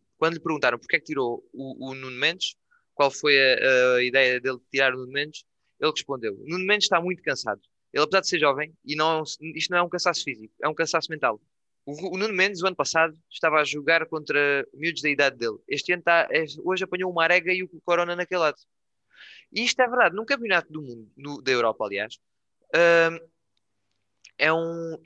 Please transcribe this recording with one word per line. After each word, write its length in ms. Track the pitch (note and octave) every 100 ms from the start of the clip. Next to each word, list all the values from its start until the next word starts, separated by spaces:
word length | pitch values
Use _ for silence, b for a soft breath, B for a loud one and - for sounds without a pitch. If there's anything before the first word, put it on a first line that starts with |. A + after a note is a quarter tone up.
| _ -
Quando 180 | D#3+ E3
lhe 40 |
perguntaram 400 | E3 D3+ C3 A#2+
porque 160 | - E3
é 40 |
que 80 | -
tirou 360 | C#3+ A#2+ A#2+ -
o, 380 | - C3+ - C3
o 40 |
Nuno 240 | C3 C3 B2+
Mendes, 380 | D3 F3+ - - _ _ _ -
qual 160 | C#3+
foi 260 | - D3 C#3
a, 580 | C3+ B2 C3+ C3 B2+ B2
a 80 |
ideia 360 | B2 C3 C3 B2+
dele 200 | C3 B2+
de 40 | _
tirar 220 | C3+ C3+
o 40 | B2+
Nuno 140 | B2+
Mendes, 320 | C3+ D3+ - - _ _ _
ele 140 | D#3
respondeu, 500 | D3+ - C3 A2+ G2 C3
"Nuno 180 | F3 F#3
Mendes 200 | G#3 G3+
está 160 | F3
muito 200 | F3 F3+
cansado." 380 | - C3 A#2 G2 _ _ _
Ele, 100 | C3+
apesar 180 | D3+ F#3+
de 60 | F#3
ser 120 | F3
jovem, 340 | D3 C3+ D#3 _ B2
e 100 | D3
não, 280 | D#3 D#3+
isto 460 | D#3 - D#3+ D#3 -
não 80 | F3+
é 40 |
um 80 | F3
cansaço 340 | F3 F3+ D#3+
físico, 300 | - A2+ A2 -
é 40 | D3+
um 60 |
cansaço 360 | D#3 E3 E3 -
mental. 300 | D#3 C3 G#2+ _ _ _ _ -
O 80 |
Ru-, 200 | D3 F#3+
o 40 | F#3
Nuno 160 | G#3+
Mendes, 280 | F#3+ F#3+ F#3+
o 60 | F#3
ano 80 | F3+
passado, 420 | C#3 E3 E3 D#3+ _
estava 280 | - E3 D3+
a 40 |
jogar 420 | C#3+ D3 C#3+ E3 D#3+
contra 640 | D#3+ D3+ C#3+ C#3+ C#3+ C3+
miúdos 280 | C3+ D#3+ D3
da 80 | D3+
idade 280 | C#3+ C#3 B2
dele. 200 | A#2 G#2 -
Este 240 | C#3 -
ano 120 | F3+
tá, 240 | F3 E3+ -
é, 140 | D3+ D#3 D3
hoje 200 | - F#3
apanhou 280 | F#3 F3+ F#3
o 20 |
Marega 380 | E3+ E3 F3+ E3+
e 120 | F#3
o 60 | F#3 E3
Corona 320 | - E3+ F3 F3
naquele 260 | F3 F3+
lado. 160 | D#3 - _ _ _ _ _ B B B _
E 100 | -
isto 180 | A#3 -
é 60 | B3
verdade, 280 | B3 G3 F#3
num 100 | A3
campeonato 460 | C#4 A#3 F3+ -
do 100 | D#3
mundo, 300 | C#3 A#2+ G#2+ _
no, 240 | C#3 C#3+
da 100 | C3
Europa, 340 | B2 A2+ G#2+ G#2+
aliás, 320 | G2 G#2+ - _ _ _ _ _
hum, 460 | D#3 E3+ E3+ E3 E3 - _ _ _ _ _ _ _ _ _ - -
é 160 | D3+
um, 440 | E3 E3 E3 E3 D#3+